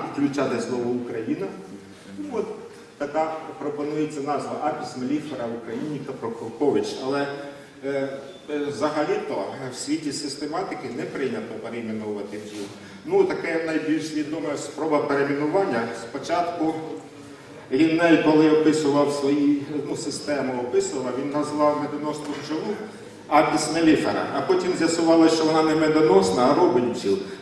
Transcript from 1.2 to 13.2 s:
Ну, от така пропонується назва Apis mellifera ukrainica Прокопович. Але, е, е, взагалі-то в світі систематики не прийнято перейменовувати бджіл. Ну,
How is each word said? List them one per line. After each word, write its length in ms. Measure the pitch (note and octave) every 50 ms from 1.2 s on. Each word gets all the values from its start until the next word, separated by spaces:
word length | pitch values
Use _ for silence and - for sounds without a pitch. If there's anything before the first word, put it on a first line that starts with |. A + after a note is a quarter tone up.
| A2+ - D3+ - G3 G3 G3 F#3 - - - - - - - - - - - -
Ну, 60 | D4 D4
от 140 | B3 - - - - - - - - - - - - -
така 360 | C#3+ C#3+ D3 D#3 D#3+ D#3 D#3+ D#3+ D#3+ D#3 C#3+ -
пропонується 600 | C#3 D3 D3 D3 D3 D3+ D3+ D#3 D3+ - D#3 C#3+
назва 320 | C3+ D3 C#3+ B2+ B2+ - - - C#3+
Apis 380 | D#3 - - B2+ B2 - B2+
mellifera 440 | B2 C3 D3 D3+ - - C3+ B2 A#2 A2+ A#2 A#2
ukrainica 540 | - A#2 A2+ - D3+ D3+ D3 C3+ - - C3 -
Прокопович. 680 | A#2 A2+ A2+ - A2+ A#2 - - D3+ C3+ A2 G2+ - - - - C3
Але, 220 | C3 C#3 C#3+ C#3+ C#3+ - - - - - - - - - - C3+
е, 240 | C#3 C#3 C3+ C3+ B2+ - - - - - - - -
е, 80 | D3+ D3 C#3+ C#3+
взагалі-то 760 | - - D3+ D3+ D3+ D3+ D3 F#3 G#3 - - C#3 - D3+ C#3+ - - C3 C3+ B2+
в 40 | B2
світі 360 | - - C#3+ D#3 D#3 D3 C#3+
систематики 760 | C3 - D3 C#3 - - D3+ C#3+ D#3+ F3+ F#3+ - F3+ D#3 C3+ A#2+ A#2
не 60 | D3+
прийнято 520 | - - - D3+ C3+ B2 A2+ A2+ A2 A2+ A2+ -
перейменовувати 720 | A2 A2+ A2+ A#2 A2+ A2 A2 G#2+ G#2+ G#2+ G#2 G2+ G2+ G2+ G#2
бджіл. 280 | G#2 G#2 G#2+ G#2 G#2 G2+ G2 - - - - - - -
Ну, 180 | D3+ F#3 G3